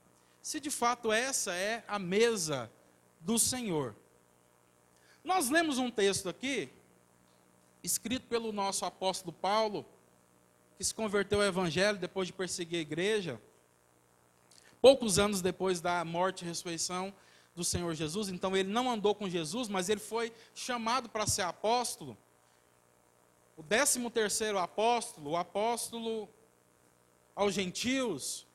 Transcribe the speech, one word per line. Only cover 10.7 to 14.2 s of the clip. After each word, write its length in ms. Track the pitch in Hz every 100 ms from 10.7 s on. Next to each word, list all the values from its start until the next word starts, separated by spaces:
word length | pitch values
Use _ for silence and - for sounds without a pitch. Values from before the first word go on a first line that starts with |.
| -
que 60 |
se 100 | -
converteu 460 | - 220 202 196 208
ao 60 | 202
Evangelho 520 | 180 175 147 202 202
depois 300 | 175 190 185
de 40 |
perseguir 460 | - 175 - 165 170
a 40 |
igreja, 580 | 156 156 190 220 170 113 - _ _ _ _ _ _ _